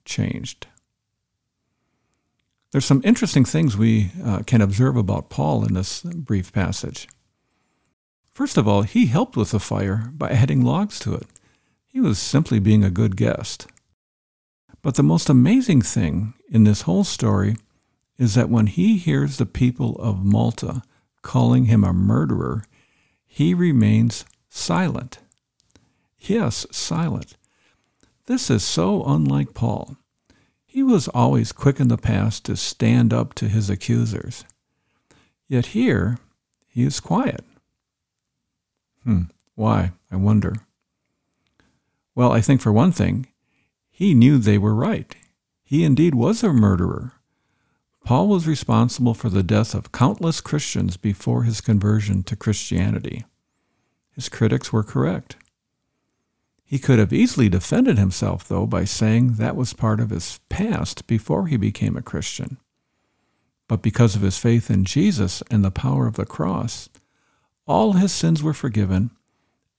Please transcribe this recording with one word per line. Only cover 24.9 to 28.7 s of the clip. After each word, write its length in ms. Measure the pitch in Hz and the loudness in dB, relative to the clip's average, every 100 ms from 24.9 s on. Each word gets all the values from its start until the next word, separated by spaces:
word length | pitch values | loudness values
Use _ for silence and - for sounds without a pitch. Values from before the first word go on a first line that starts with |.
| - 127 - _ _ _ _ _ _ _ _ _ _ | -4 -10 -16 _ _ _ _ _ _ _ _ _ _
Yes, 460 | - 220 156 - - | -4 -2 -2 -4 -8
silent. 640 | - - 165 165 104 - _ _ _ _ _ _ _ _ _ - | -8 -6 -4 -4 -6 -10 _ _ _ _ _ _ _ _ _ -6
This 240 | 247 - | -4 0
is 140 | 113 | -2
so 400 | - | 0